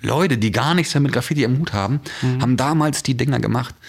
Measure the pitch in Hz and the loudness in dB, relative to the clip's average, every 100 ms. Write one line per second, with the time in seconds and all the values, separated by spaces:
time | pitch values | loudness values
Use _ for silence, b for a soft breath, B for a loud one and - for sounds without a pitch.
0 | - 135 185 120 110 104 139 175 156 143 | -4 0 0 2 0 0 2 2 2 2
1 | 139 - - 151 120 135 165 104 101 143 | 2 0 -2 0 2 0 0 -2 0 -2
2 | B B 127 127 127 127 131 160 151 135 | B B -2 0 2 2 2 2 0 0
3 | - 127 139 127 110 113 123 - | -2 -2 0 0 0 -2 -4 -10